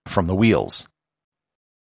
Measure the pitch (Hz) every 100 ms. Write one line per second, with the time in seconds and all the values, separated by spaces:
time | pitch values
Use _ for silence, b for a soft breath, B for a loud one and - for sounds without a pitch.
0 | - 101 85 95 113 76 50 - - _
1 | _ _ _ _ _ _ _ _ _